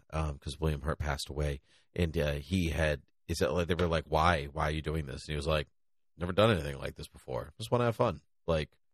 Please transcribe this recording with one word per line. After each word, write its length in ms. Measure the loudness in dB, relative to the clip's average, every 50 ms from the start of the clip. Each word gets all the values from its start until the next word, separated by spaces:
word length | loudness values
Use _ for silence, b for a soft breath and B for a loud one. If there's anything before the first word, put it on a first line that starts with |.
| -8 -6
um, 280 | -4 -2 -2 -2 -4 -6
'cause 200 | -8 -10 -6 -2
William 220 | -2 0 0 0
Hurt 160 | -2 -4 -4 -2
passed 300 | -2 -2 -4 -4 -6 -6
away. 320 | -4 -2 -2 -2 -2 -6 -10 _ _ _ _ _ -2
And, 220 | 0 0 0 2 0
uh, 160 | 0 0 0
he 360 | -2 -4 -2 0 0 0 0
had, 340 | 0 2 2 2 0 -2 -4 _ _ _ _ -6
he 80 | -2
said, 140 | 0 0 2
like, 180 | 2 2 2 2
they 80 | 2
were 120 | 2 2 2
like, 180 | 2 0 0 2
"Why? 380 | 2 4 4 4 4 2 0
Why 220 | -4 -4 -2 -2 0
are 20 |
you 100 | 0 -2
doing 240 | -2 -2 -2 -4 -4
this?" 180 | -6 -8 -10 -8 -6
And 60 | -4
he 20 |
was 100 | -2 0 0
like, 200 | 0 0 0 -4 _ _ _ _ _ _ _ _ _ -6
"Never 140 | -6 -2 4
done 160 | 4 6 6
anything 280 | 6 4 2 -2 -4 -6
like 160 | -6 -8 -8
this 120 | -10 -14 -14
before. 460 | -16 -16 -10 -6 -6 -6 -6 -8 -10 -12
Just 120 | -4 -2
wanna 140 | 0 2 2
have 100 | 2 2
fun. 260 | 2 2 0 0 -2 -8 _ _ _ _ 0
Like, 240 | 0 0 0 -2 _ _ _ _